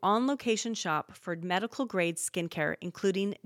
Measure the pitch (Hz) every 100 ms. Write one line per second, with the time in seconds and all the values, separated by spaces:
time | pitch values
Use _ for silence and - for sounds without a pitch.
0 | 190 220 254 285 240 220 233 220 175 151
1 | - - - 170 180 185 226 - 247 185
2 | 170 165 - 175 170 170 151 - 175 -
3 | 196 190 202 -